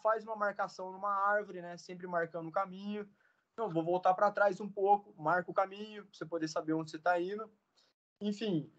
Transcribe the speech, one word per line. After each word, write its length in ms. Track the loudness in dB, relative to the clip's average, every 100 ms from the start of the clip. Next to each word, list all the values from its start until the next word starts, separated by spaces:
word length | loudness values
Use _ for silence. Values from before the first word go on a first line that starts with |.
faz 220 | 2 0
uma 120 | -2 -2
marcação 560 | -2 0 -4 -6 -10
numa 220 | -6 -2
árvore, 480 | 2 4 2 0 -8
né? 160 | -10 -12
Sempre 300 | -12 -12 -2
marcando 400 | 0 0 -4 -4
o 40 |
caminho. 560 | -2 -2 -4 -8 -8 -8 _ _ _ _ -6
Não, 140 | -2
vou 140 | 0
voltar 320 | 2 2 4 4
pra 160 | 4
trás 280 | 4 2 2
um 80 | -6
pouco, 460 | 2 4 4 2 -4
marca 300 | 2 2 2
o 20 |
caminho, 520 | 0 0 -2 -10 -12 -14
pra 80 | -12
você 80 | -6
poder 220 | -4 -2
saber 260 | -2 -2
onde 160 | -2 -2
você 80 | -2
tá 240 | 2 2
indo. 320 | 0 -4 -8 _ _ _ _ _ _ -6
Enfim, 540 | -4 -2 0 0 -2